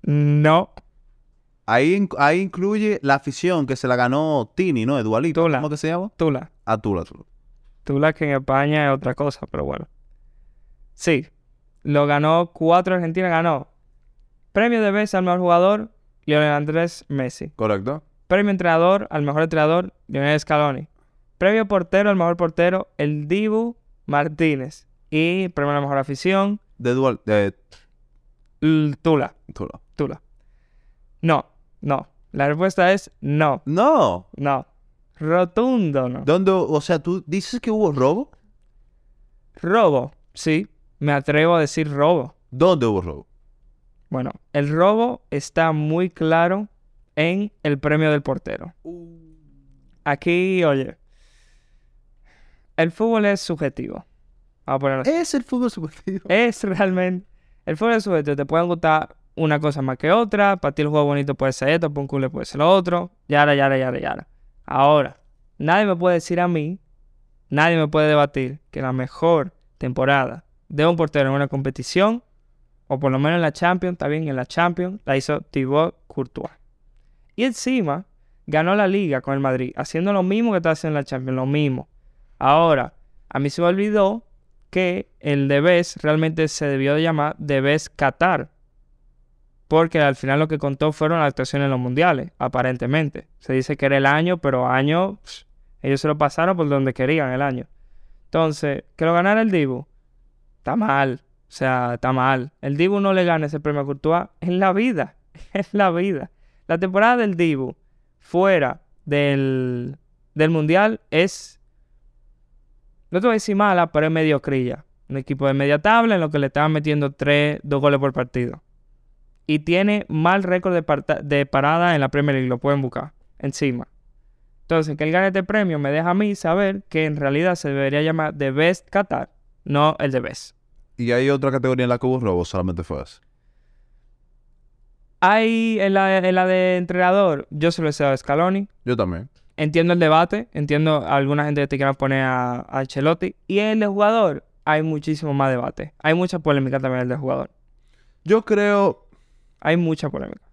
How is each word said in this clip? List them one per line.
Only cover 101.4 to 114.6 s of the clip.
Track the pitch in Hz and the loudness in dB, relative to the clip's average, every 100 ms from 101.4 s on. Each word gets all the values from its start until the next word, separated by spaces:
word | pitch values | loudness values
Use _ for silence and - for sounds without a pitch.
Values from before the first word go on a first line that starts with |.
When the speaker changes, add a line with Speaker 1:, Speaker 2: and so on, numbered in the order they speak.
| _ | _
Speaker 1:
O | |
sea, | - 131 127 123 | -4 -2 0 -2
está | 120 135 | -2 -2
mal. | 131 131 131 131 _ | 0 2 0 -4 _
El | 135 143 | -6 0
Dibu | 180 202 | 0 2
no | 196 | 2
le | 190 | 2
gana | 175 160 147 | 2 0 -2
ese | 151 | -4
premio | 151 147 | -4 -2
a | 139 | -4
Courtois | 139 156 170 - _ | -4 0 0 -2 _
en | 175 180 | -4 0
la | 190 | 2
vida. | 185 247 190 - _ _ | 2 0 -2 -6 _ _
<laughs> | - - | -20 -8
En | 196 196 | -6 -4
la | 202 190 | 0 2
vida. | 170 196 160 175 _ _ _ - | 2 -2 -4 -8 _ _ _ -4
La | 165 | -2
temporada | 185 190 220 247 | 0 2 2 2
del | 214 170 | 0 0
Dibu | 170 139 131 143 _ _ _ _ | 0 0 -6 -10 _ _ _ _
fuera | _ 170 196 180 135 - _ _ - | _ 2 4 4 2 -4 _ _ -2
del, | 143 143 139 135 131 127 123 123 139 _ _ _ | 0 2 0 0 -2 -4 -6 -8 -14 _ _ _
del | - 156 | 0 2
mundial | 165 151 175 214 226 _ | 2 2 2 2 -2 _
es | 156 190 - - _ _ _ _ _ _ _ _ _ _ _ _ _ _ _ _ | 0 0 -2 -18 _ _ _ _ _ _ _ _ _ _ _ _ _ _ _ _
no | 175 | 0
te | 240 | 2
voy | |
a | 220 | 0
decir | 214 196 | 0 2
mala, | 208 180 165 | 4 4 2
pero | 151 156 | 2 2
es | |
mediocrilla. | 160 156 139 - 135 | 2 2 0 0 -2